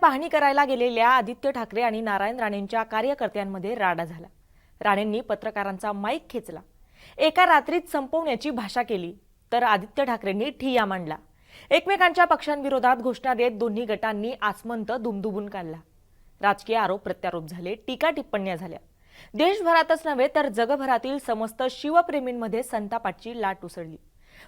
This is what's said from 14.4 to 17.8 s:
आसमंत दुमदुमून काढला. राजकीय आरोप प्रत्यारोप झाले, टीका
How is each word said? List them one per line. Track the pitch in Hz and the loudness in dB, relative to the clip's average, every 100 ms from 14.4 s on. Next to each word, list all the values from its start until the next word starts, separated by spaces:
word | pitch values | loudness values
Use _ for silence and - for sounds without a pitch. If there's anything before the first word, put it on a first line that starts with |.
आसमंत | 208 185 226 233 208 | -4 -4 -8 -6 -4
दुमदुमून | 254 226 202 214 202 202 | -4 -4 -4 -4 -6 -8
काढला. | 202 165 160 - _ _ _ _ - | -10 -10 -12 -18 _ _ _ _ -2
राजकीय | 202 196 - 226 | 0 0 0 0
आरोप | 190 196 | 0 -2
प्रत्यारोप | 202 180 185 170 160 | -4 -6 -4 -6 -8
झाले, | 175 175 | -10 -8
टीका | 226 | -8